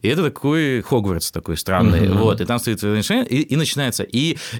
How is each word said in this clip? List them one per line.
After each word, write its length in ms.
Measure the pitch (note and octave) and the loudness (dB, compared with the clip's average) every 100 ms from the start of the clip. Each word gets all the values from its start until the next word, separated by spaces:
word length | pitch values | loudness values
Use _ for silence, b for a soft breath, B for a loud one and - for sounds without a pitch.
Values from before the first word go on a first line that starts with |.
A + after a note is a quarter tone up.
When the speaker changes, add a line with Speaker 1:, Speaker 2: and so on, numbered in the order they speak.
Speaker 1:
и 60 | G#2 | 0
это 160 | D3+ | 0
такой 580 | D#3 - C#3 D#3 D3+ B2+ | 0 -2 0 0 2 0
Хогвартс 480 | - C3 G2+ E2+ - | 0 0 2 -2 -4
такой 280 | - - D#2+ | -8 -6 -6
странный. 520 | - F#2 A2 E2+ G2+ | 0 2 4 4 4
Speaker 2:
Мгм. 80 | G2 | 4
Speaker 1:
Вот, 240 | A2 G#2 | 2 2
и 40 | F#2+ | -2
там 120 | A#2+ | -2
стоит 260 | A#2+ G#2 | -2 -2
разрешение, 440 | G#2 G#2+ G2 A#3 C4 | 0 -2 0 0 0
и, 140 | B2+ | -2
и 140 | D#3 C#3+ | 0 0
начинается. 460 | D#3 - C3+ - | -2 -2 -2 -2
И 360 | - A#2 D#3 D3+ B A#2 | -4 0 0 -2 B -4